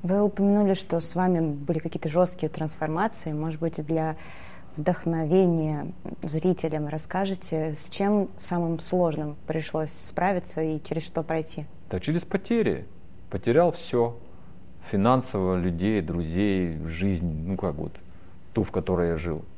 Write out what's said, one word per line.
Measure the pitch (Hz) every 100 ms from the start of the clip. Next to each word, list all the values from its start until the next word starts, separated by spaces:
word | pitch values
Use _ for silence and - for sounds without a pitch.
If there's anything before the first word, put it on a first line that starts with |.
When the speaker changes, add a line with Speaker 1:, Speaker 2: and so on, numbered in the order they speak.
Speaker 1:
Вы | 175 196
упомянули, | 208 208 202 202 202
что | 185 - 165
с | 160
вами | 175 185 175
были | 160 143 143 160
какие-то | 160 156 160
жёсткие | 160 180 180 156
трансформации. | - 156 - 156 160 214 - 160
Может | 151 160 156
быть, | 165 165 151
для | 160 160 156 - - - - - -
вдохновения | 151 175 165 165 156 185 185 165 156 151 151 - - -
зрителям | 156 156 175 180 160 151 147
расскажете, | 156 - 185 196 185 - 160 156
с | 151 -
чем | - 202 208 190 -
самым | - 175 170 165
сложным | - 180 170 156 151 147 -
пришлось | 160 151 160 151
справиться | - - - 185 185 175 -
и | 160 156
через | - 160
что | 160 -
пройти? | 156 160 156 - 147 - -
Speaker 2:
Да | 95
через | - 170
потери. | - 190 - 233 160 71 - - - - -
Потерял | 95 117 127 175
всё. | - - 123 117 117 - - - - - - -
Финансово, | 101 107 131 - 104 92 90
людей, | 90 85 98 107
друзей, | 80 85 80 87 104 95 87 78 80
жизнь, | 80 98 90 85 78 82
ну | 95
как | 95
вот, | 76 78 - - - - - -
ту, | -
в | 95
которой | - 87 87 85
я | 80
жил. | 85 78 -